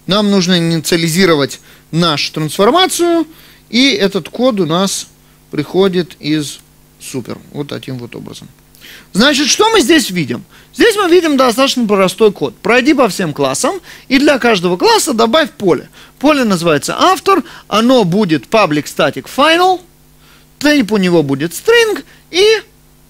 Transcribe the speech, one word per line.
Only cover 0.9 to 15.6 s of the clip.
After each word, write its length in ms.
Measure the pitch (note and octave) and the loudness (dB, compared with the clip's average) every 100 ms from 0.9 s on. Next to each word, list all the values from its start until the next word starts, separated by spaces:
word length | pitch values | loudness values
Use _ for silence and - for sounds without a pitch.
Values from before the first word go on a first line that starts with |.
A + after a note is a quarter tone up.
| E3+ E3 E3 F#3 D3+ C3 - - - - | -2 0 2 2 2 0 -6 -20 -20 -8
нашу 420 | D#3 F3 C#3+ - | -2 0 -2 -6
трансформацию, 920 | - D#3 - G3+ E4 F#4 - E4+ E4+ D#4 - - - - | -6 -6 0 2 4 2 0 0 0 -2 -8 -20 -20 -6
и 220 | A#3 C4+ | 0 0
этот 380 | A3 F#3+ F#3+ D3 | 2 0 -2 -8
код 320 | - B3+ G#3 | -2 0 0
у 60 | D#3 | 0
нас 420 | E3+ G3 - - _ _ _ _ | 0 -2 -4 -12 _ _ _ _
приходит 680 | D3+ C#3+ F3 G3 F3+ D#3+ - | -10 -4 0 0 0 -4 -8
из 400 | D3 D#3 C#3 - - _ _ _ | -4 -4 -4 -12 -20 _ _ _
супер. 380 | - C3+ A2+ A2 - | -14 -12 -10 -14 -14
Вот 140 | C#3 C#3+ | -12 -10
таким 300 | A#2+ B2 C3 | -12 -12 -14
вот 160 | A#2+ | -14
образом. 340 | - - - - - _ - - - - | -16 -16 -18 -20 -20 _ -20 -20 -20 -10
Значит, 360 | F#3 C4 C4+ C#4+ | -2 0 0 0
что 220 | - A4 | 0 2
мы 100 | A4 | 2
здесь 300 | B3+ D#4+ G#3+ | 4 2 0
видим? 340 | F3+ B2 B2 - - - | -4 -4 -6 -12 -20 -12
Здесь 220 | - G#4 G#4 | 0 0 2
мы 140 | F#4 | 2
видим 260 | F4 E4 C#4 | 2 2 2
достаточно 500 | C4 A3+ C4+ B3+ A3 | 0 2 -2 0 0
простой 440 | G3+ F#3+ - A3 | 2 0 2 0
код. 260 | G3+ C3+ - | 0 -6 -6
Пройди 360 | - B3 B3+ | -2 0 2
по 140 | C#4+ A#3 | 2 0
всем 240 | - F3 | 0 -6
классам 480 | C#3+ C3+ C3+ C#4 F#4+ - - - | -2 -4 -2 -4 -6 -10 -20 -2
и 100 | C4 | 0
для 200 | D4+ C4+ | 2 2
каждого 380 | A#3+ G3+ F3 F3+ | 2 0 0 0
класса 360 | G#4+ A4 - | 2 2 0
добавь 380 | A3+ A3+ D#4 C#4+ | 0 2 2 -2
поле. 380 | - | -2